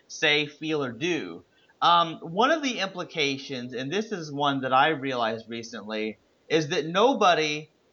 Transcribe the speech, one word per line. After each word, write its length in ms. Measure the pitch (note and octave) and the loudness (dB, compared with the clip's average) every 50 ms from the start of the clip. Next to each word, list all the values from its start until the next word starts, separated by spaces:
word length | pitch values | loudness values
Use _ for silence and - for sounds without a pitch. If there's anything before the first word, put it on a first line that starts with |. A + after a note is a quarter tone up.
| _ - | _ -18
say, 400 | - - D#3+ D3+ D3 D3+ D3+ D3 | -4 0 2 4 4 4 2 -2
feel, 360 | - - D#3+ D#3 D#3 D3 C#3 | -6 -8 -4 -2 -2 0 -2
or 100 | B2 A#2 | -4 -4
do. 500 | A2+ D3 F3+ E3+ C#3+ G2 F2 E2 D#2 - _ _ _ _ _ _ _ | -4 -2 -2 -2 -2 -4 -6 -10 -12 -16 _ _ _ _ _ _ _
Um, 380 | C3+ D#3+ F3 E3+ E3+ E3 D#3+ - - | 4 4 6 6 4 2 -2 -8 -10
one 260 | E3 E3 G3 A#3 C#4 | -4 0 2 2 4
of 140 | E4 D#4+ C#4+ | 2 0 0
the 160 | C4 A3+ F3 | -4 -4 -4
implications, 960 | F#3+ F#3+ G3 F#3 E3 - - E3+ C#3+ C#3 C#3 C3+ - - C#3 B2 A#2+ B2 B2+ | -4 -4 -4 -8 -10 -6 -2 0 0 0 0 -2 -6 -8 -8 -8 -8 -8 -6
and 180 | A#2 C3 C#3 E3+ | -6 -6 -4 -4
this 180 | G3+ G#3+ A3 | -4 -4 -4
is 200 | A3 F3 D#3+ D3+ | -6 -8 -8 -8
one 300 | C#3 C#3 D3 C#3+ C#3 C3+ | -4 0 0 0 0 0
that 120 | C3 C3 B2+ | 0 2 4
I 140 | C3 C#3+ D#3 | 4 4 4
realized 600 | D#3+ C3+ C3 C#3 C3 A#2+ A#2 A2 A2+ A2 A2 A2+ | 2 0 -2 -4 -2 0 0 -2 -2 -4 -8 -10
recently, 680 | A#2 A#2 A2+ - A#2 A2 G2+ G#2+ A2 G#2+ G#2+ A2 G#2 - _ _ _ _ _ - | -10 -10 -10 -10 -12 -12 -10 -8 -6 -4 -4 -6 -6 -10 _ _ _ _ _ 0
is 200 | D3 E3 D#3 C#3 | 0 0 0 0
that 160 | F3+ E3+ C#3+ | -2 -4 -2
nobody 840 | D#3+ E3+ G3 A3 C4 C#4 G3+ G#3 F#3 E3+ D#3 D#3 D3+ D3 D3+ D#3 - _ _ _ _ | 0 2 4 4 4 4 4 4 4 6 4 2 0 -2 -6 -8 -12 _ _ _ _